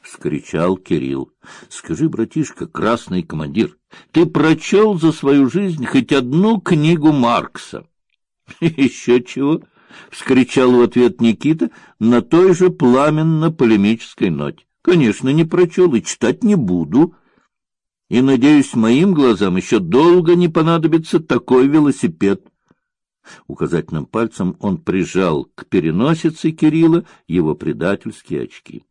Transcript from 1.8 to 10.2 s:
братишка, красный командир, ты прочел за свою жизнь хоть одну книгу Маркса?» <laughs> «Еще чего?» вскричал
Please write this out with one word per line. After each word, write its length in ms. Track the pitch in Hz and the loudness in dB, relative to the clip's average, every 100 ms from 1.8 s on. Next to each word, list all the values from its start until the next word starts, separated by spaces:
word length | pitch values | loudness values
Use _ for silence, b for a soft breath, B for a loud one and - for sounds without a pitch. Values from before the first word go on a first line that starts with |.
| - - 156 | -12 -4 -4
братишка, 580 | - 113 156 139 - - | -4 -6 -6 -8 -10 -14
красный 560 | - 101 117 - 90 | -6 -4 -4 -4 -8
командир, 540 | 82 78 73 73 - _ _ b b | -8 -10 -6 -4 -4 _ _ b b
ты 140 | 160 | -2
прочел 760 | 170 165 156 156 - 196 214 185 | 0 0 0 -2 0 2 2 2
за 120 | 160 | -2
свою 380 | 156 139 143 131 | 0 0 2 2
жизнь 360 | 170 139 156 | 0 -4 -6
хоть 260 | 110 135 117 | -2 -2 0
одну 480 | 139 123 151 208 226 | -2 0 0 0 0
книгу 520 | - 165 151 170 147 | 0 0 2 2 2
Маркса?» 760 | 147 120 110 - - - - _ _ _ _ | 2 0 -2 -4 -18 -18 -18 _ _ _ _
<laughs> 400 | _ _ _ - | _ _ _ -6
«Еще 600 | 170 160 131 - - 123 | -4 0 -2 -2 0 0
чего?» 420 | 123 - 139 165 - b b b b | 0 -4 -2 -4 -6 b b b b
вскричал 640 | - | -16